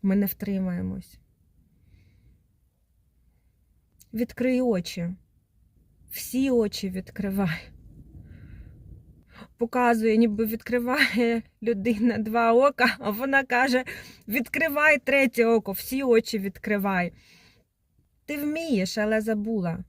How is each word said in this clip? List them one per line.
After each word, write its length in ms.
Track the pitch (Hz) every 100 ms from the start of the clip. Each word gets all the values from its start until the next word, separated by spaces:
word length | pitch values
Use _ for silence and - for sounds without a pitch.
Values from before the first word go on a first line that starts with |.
ми 140 | 196 196
не 100 | 196
втримаємось. 920 | - 202 190 185 180 185 190 - - _ _ _ _ _ _ _ _ _ _ _ _ _ _ _ _ _ _ _ _ _ _ _ _ _ _ _ _ _
Відкрий 480 | 220 240 - 247 254
очі. 480 | 254 196 175 - 170 185 _ _ _ _ _ _ _ _ -
Всі 380 | - - 247 269
очі 400 | 247 208 - 196
відкривай. 840 | 185 - - 196 196 190 160 - - - - - - - - - - - - - - - - _ - - _
Показує, 600 | 233 254 247 233 220 220
ніби 280 | 233 208 220
відкриває 1000 | 226 - 240 240 269 285 214 233 233 - _
людина 540 | 220 214 202 214 240 208
два 360 | 214 226 233
ока, 440 | 233 277 277 240 220
а 100 | 196
вона 340 | 208 269 277
каже: 400 | 262 247 262 247 254 - - - -
«Відкривай 720 | 233 240 302 320 285 302 294
третє 460 | - 277 269 233 226
око, 260 | 226 214
всі 320 | 190 - 262
очі 360 | 269 226 - 220
відкривай». 760 | 196 - - 208 196 190 175 - _ - _ _ _ _ _ _ _ _ -
Ти 120 | 294
вмієш, 600 | 294 311 330 226 185 -
але 240 | 214 220
забула. 640 | 214 214 208 226 175 175